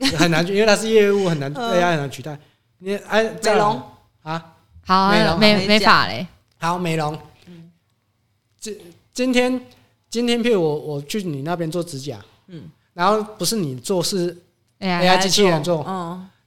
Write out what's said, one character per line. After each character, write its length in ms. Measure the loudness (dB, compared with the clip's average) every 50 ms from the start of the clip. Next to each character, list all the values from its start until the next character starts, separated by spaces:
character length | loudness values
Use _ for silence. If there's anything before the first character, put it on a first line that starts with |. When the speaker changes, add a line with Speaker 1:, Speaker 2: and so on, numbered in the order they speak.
| -4 -2 0
Speaker 1:
很 140 | 2 2 2
难， 160 | 2 0 0
<laughs> 20 |
因 60 | 0 0
为 120 | 2 4
它 80 | 4 4
是 120 | 2 2
业 240 | 2 4 4 4 4
务， 160 | 2 0 0
很 120 | 0 -2 -2
难， 120 | -4 -6 -6
Speaker 2:
嗯。 160 | -6 -4 -2
Speaker 1:
A 100 | 0 2
I 100 | 2 2 0
很 80 | -2
难 100 | -4 -6
取 100 | -10 -12
代。 180 | -14 -14 -14 -16 -18 _ _ _ _ _ _
你， 180 | _ -8 -8 -8
哎， 380 | -8 -6 -2 0 0 0 0 -4 -4
再 140 | 0 2 2
来。 20 |
Speaker 2:
美 60 | 4 4
容。 180 | 2 0 -2 -8 -16 -20 _ _ _ _ _
Speaker 1:
啊？ 340 | -12 -10 -10 -10 -10 -14 _ _ _ _ _ -10 -2
Speaker 3:
好 100 | 2 4
啊， 160 | 4 4 4
Speaker 1:
美 140 | 4 4 4
容。 140 | 4 4 4
Speaker 3:
美-， 280 | 4 4 4 4 2
Speaker 2:
美 0 |
甲。 0 |
Speaker 3:
美 120 | 2 2 4
发 280 | 6 6 6 6 4
嘞。 200 | 0 -2 -8 -8 -10 _ _ _ _ _
Speaker 1:
好， 220 | -6 -4 -4 -2 -2
美 160 | -2 -2 -2
容。 240 | -2 -4 -4 -6 -8 -14 -18 _ _ -20
Speaker 2:
嗯。 260 | -20 -20 -20 -20 -20 _ _ _ _ _ _ _ _ _ _ _ _ _ _ _ _ _ _
Speaker 1:
今-， 200 | -14 -14 -14 -14 -16 -20 -20 _ _ _ -6
今 180 | -4 -2 0
天， 300 | 2 2 2 0 0 -4 -8 -12 -20 _ _ _ _ _ _ -10
今 160 | -6 -4 -2
天 180 | -2 0 0 2
譬 80 | 2
如 120 | 2 2 2
我， 120 | 0 -2
我 260 | -4 -6 -8 -8 -8 -8
去 180 | -6 -6 -6
你 220 | -6 -6 -6 -6 -6
那 120 | -6 -4
边 140 | -4 -4 -4
做 140 | -4 -6 -6
指 160 | -6 -10 -12
甲。 200 | -10 -12 -12 -14 -16 _ _ _ _
Speaker 2:
嗯。 200 | -20 -20 -20 -20 -20 -20 _ _ _ -6
Speaker 1:
然 140 | -2 0
后 140 | 2 2 0 -2 -6 -8
不 80 | -6 -4
是 100 | -4 -2
你 220 | -2 -4 -4 -6
做， 240 | -8 -6 -4 -2 -2
是 340 | -2 -2 -2 -2 -2 -4 -6 -10 _ _ _ _ _ _ _ -8
Speaker 3:
A 100 | -6 -4
I。 140 | -2 2 4
Speaker 1:
A 40 | 4
I 80 | 4
机 120 | 4 2 2
器 140 | 2 4 4
人 200 | 4 4 2 0
做。 220 | -2 -2 -2 -4
Speaker 2:
嗯。 400 | -6 -8 -8 -8 -10 -12 -12 -16 -20 _ _ _